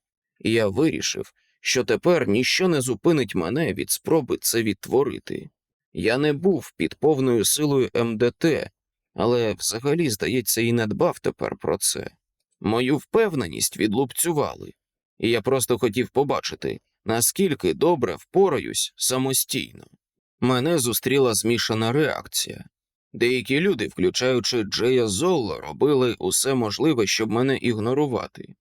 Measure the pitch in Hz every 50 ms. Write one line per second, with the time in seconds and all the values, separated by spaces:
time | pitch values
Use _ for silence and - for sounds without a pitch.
0 | _ _ _ _ _ _ _ _ - 104 113 113 110 98 95 120 156 156 92 64
1 | - - - 95 98 - _ _ _ _ _ _ - - - 127 120 - 113 98
2 | - 170 175 156 123 98 101 120 127 - - - 185 185 165 139 120 127 117 -
3 | - 165 165 147 117 98 - 92 82 87 117 156 165 110 90 - - - - -
4 | - - 160 160 127 - 90 - - - - 117 113 107 95 - - - - 127
5 | 143 127 - - - - - - - - _ _ _ _ _ _ _ _ - -
6 | 85 107 117 135 151 151 147 135 175 202 180 127 - - - - 80 78 - -
7 | - 151 156 131 135 127 120 113 98 - - - 151 147 139 135 120 - - 113
8 | 117 117 113 107 123 120 - _ - 165 135 - - - - _ _ _ _ _
9 | _ _ _ - 95 117 123 120 117 107 98 - - - 101 113 123 147 151 170
10 | 170 135 107 - - 80 120 131 104 - - 113 117 117 120 120 113 107 101 98
11 | 165 170 - - - - - - - - - - - - 82 101 - - - -
12 | - - - _ _ _ _ _ _ _ _ _ - 98 110 120 127 127 151 180
13 | - _ - 220 226 202 160 135 104 82 65 53 - - - - 95 113 98 123
14 | 143 123 - - - 170 165 147 113 78 57 50 50 - - _ _ _ _ _
15 | _ _ _ _ - 113 117 113 - - 135 131 - - 123 - 127 117 101 123
16 | 117 - - 127 147 135 131 - - - - - - 65 - - - _ _ _
17 | _ - 110 117 117 - - - 196 175 139 - - 87 76 - 139 170 180 139
18 | 123 98 78 - - _ - 180 196 185 143 107 67 53 52 - - - - -
19 | - - 127 131 131 135 131 - - - - 123 67 - - - - - _ _
20 | _ _ _ _ _ _ _ _ 120 123 127 123 127 165 175 151 117 120 104 -
21 | - 127 131 139 135 120 107 101 - 113 120 110 - - 117 107 113 117 127 151
22 | 156 123 - - - - - - - - - - - - _ _ _ _ _ _
23 | _ _ - 101 113 120 127 123 101 - 135 147 175 202 175 113 98 71 - -
24 | 90 92 - - 123 127 131 120 107 - - 117 104 98 - 95 107 127 131 127
25 | 117 107 95 101 156 185 180 147 110 92 71 58 - 76 76 - 123 147 147 131
26 | 127 120 - - - 92 - - - 135 135 127 117 104 98 - 131 160 147 117
27 | 104 92 - - 113 110 107 120 131 135 131 - - 120 110 110 104 120 131 147
28 | 151 139 120 98 - - - - - - - _